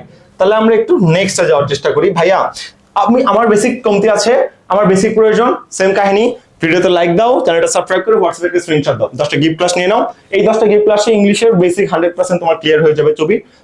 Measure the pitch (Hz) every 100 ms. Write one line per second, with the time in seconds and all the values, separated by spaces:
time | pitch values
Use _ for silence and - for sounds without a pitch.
0 | - - _ - 190 214 220 226 220 349
1 | 170 170 190 - 165 147 139 139 156 143
2 | 180 170 170 185 - - - - _ 196
3 | 208 247 247 202 233 208 233 - 226 202
4 | 220 208 220 226 - - - 202 185 190
5 | 220 220 220 214 247 - - - 190 196
6 | 202 202 233 - _ _ 165 180 190 175
7 | 175 170 233 254 - 170 247 190 - 190
8 | 190 214 175 165 175 170 170 151 143 120
9 | - 127 147 156 160 160 180 175 180 220
10 | - - - 196 196 220 220 208 208 208
11 | 208 214 202 202 226 202 180 180 170 165
12 | 170 175 180 175 170 160 156 156 160 151
13 | 151 151 156 220 - _